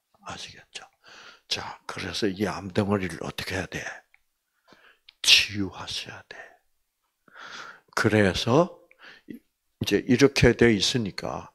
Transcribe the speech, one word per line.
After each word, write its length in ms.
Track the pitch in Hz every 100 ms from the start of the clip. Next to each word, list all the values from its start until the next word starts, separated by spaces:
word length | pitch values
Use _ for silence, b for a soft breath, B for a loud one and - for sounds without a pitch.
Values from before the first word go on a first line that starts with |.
| _ _
아시겠죠? 640 | - - - - _ - - _ B B B B B
자, 320 | - - - -
그래서 400 | - 95 87 104
이 200 | 92 101
암덩어리를 720 | 80 98 98 101 104 92 82
어떻게 320 | 69 - -
해야 120 | 90 82
돼? 160 | 76 - - _ _ _ _ _ b b b b b b _
치유하셔야 1000 | - - - 104 95 - 95 - - - -
돼. 100 | - - _ _ _ _ _ _ _ _ B B B B B B
그래서 840 | - 113 107 98 85 - 131 180 - _ B B B - - _ _ _ _
이제 240 | - 101 -
이렇게 460 | 117 139 - 127
돼 220 | 113 120
있으니까 760 | 104 - 127 101 - - 78 -